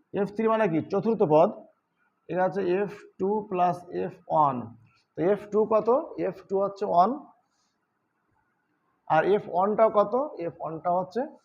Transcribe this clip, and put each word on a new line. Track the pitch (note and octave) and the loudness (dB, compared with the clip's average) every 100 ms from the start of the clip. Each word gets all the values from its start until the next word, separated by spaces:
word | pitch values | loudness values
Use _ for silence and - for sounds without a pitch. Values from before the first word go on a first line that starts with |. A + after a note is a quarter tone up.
| _ | _
এফ | F3+ G3+ | -4 -4
থ্রি | - A3 | -2 0
মানে | A3 G#3+ | 2 0
কি? | D#3+ | 0
চতুর্থ | D3 G3 F#3+ A3+ F3+ | -2 -2 -2 0 4
পদ। | D3+ F#3+ - - _ _ _ _ _ - | 6 4 0 -18 _ _ _ _ _ -8
এটা | E3+ | -2
হচ্ছে | F#3 F3 F#3 | -2 -2 -2
এফ | F#3 G3+ - - _ | 0 -2 -8 -20 _
টু | F#3+ G#3+ G#3 | -2 -2 -4
প্লাস | F3+ F3+ - - | 0 0 -2 -8
এফ | F3 F#3 - - | -8 -8 -10 -2
ওয়ান। | D#3+ D3 B2 A2 A#2 _ _ _ - | 2 2 0 -8 -16 _ _ _ -4
তো | |
এফ | E3 G3+ - | 0 0 -2
টু | G#3 G#3+ | -2 2
কত? | G#3+ A3 C4 E4 - | 0 2 0 -2 -6
এফ | F3+ F#3 - | -6 -6 -6
টু | G3 | -2
হচ্ছে | G3 G3 G3+ | -2 -4 0
ওয়ান, | F3 F#3+ D4 - _ _ _ _ _ _ _ _ _ _ _ _ _ _ _ _ _ _ | 4 4 2 -10 _ _ _ _ _ _ _ _ _ _ _ _ _ _ _ _ _ _
আর | D#3 E3 | 2 4
এফ | G3+ - | 0 0
ওয়ানটাও | F3 G3 G#3+ A3 | -2 0 2 2
কত? | G#3+ G3+ A#3+ D4+ - | 4 2 0 -4 -6
এফ | E3+ - | -10 -8
ওয়ানটা | D3+ D#3+ F3 | -10 -6 -2
হচ্ছে | F3 F#3 A3 D4 - | -2 -2 -6 -8 -10